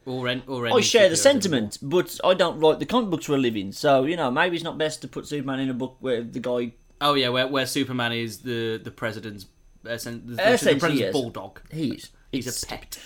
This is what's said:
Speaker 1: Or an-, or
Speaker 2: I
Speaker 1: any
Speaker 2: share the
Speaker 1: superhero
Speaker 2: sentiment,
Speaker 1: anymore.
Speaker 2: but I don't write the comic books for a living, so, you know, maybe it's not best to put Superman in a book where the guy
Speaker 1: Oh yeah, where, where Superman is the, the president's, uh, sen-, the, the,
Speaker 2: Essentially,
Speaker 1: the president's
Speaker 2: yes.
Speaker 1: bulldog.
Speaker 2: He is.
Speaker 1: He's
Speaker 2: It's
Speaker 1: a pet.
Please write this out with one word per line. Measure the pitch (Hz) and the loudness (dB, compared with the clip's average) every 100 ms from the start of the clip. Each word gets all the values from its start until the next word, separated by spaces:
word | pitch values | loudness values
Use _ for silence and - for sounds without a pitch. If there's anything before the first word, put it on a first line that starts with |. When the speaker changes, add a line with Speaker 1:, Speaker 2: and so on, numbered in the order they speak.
| - | -10
Speaker 1:
Or | 127 123 | -6 -4
an-, | 127 - | -4 -6
or | 131 120 | -4 0
Speaker 2:
I | |
Speaker 1:
any | 247 | 2
Speaker 2:
share | - 226 196 | 4 6 6
the | 160 | 6
Speaker 1:
superhero | |
Speaker 2:
sentiment, | 277 285 196 139 107 - | 4 4 2 0 -2 -6
Speaker 1:
anymore. | 139 175 | 0 0
Speaker 2:
but | 180 - | 0 0
I | 175 185 | 2 4
don't | 175 139 | 2 4
write | 156 151 | 4 4
the | 147 | 2
comic | 240 220 | 0 0
books | 160 - | -2 0
for | 139 | 2
a | |
living, | 123 110 98 | 2 0 -6
so, | - 147 135 135 | 0 4 4 4
you | 175 | 0
know, | 143 | 0
maybe | 131 180 170 | 2 0 0
it's | |
not | 160 139 | -6 -2
best | 156 151 | -4 -4
to | 143 | -12
put | - - | -10 -8
Superman | 147 135 131 | -6 -4 -2
in | 135 | -2
a | |
book | 123 127 - | -4 -6 -6
where | 131 120 | -4 -2
the | 117 - | -4 -6
guy | 120 123 120 - _ - | -2 -2 -2 -8 _ -2
Speaker 1:
Oh | 143 143 | 0 2
yeah, | 123 | 2
where, | 127 131 | 2 2
where | 139 127 | 0 0
Superman | 147 135 127 117 | -2 -2 -2 -2
is | 117 117 101 | -2 -4 -6
the, | 131 117 113 110 | -6 -4 -2 -4
the | 113 | -8
president's, | - 117 107 110 101 92 _ _ _ 110 | -8 -6 -6 -10 -14 -18 _ _ _ -10
uh, | 117 | -10
sen-, | 123 117 120 | -8 -12 -10
the, | 120 | 0
the, | 196 | 4
Speaker 2:
Essentially, | 247 151 139 | 4 4 4
Speaker 1:
the | |
president's | 165 139 | 4 2
Speaker 2:
yes. | 95 | 0
Speaker 1:
bulldog. | 147 117 107 - - - | 0 -2 -8 -14 -16 -14
Speaker 2:
He | 156 147 | -6 -4
is. | - - _ _ | -6 -12 _ _
Speaker 1:
He's | 139 117 | -6 -6
Speaker 2:
It's | 117 | -8
Speaker 1:
a | - | -8
pet. | - - - | -12 -14 -18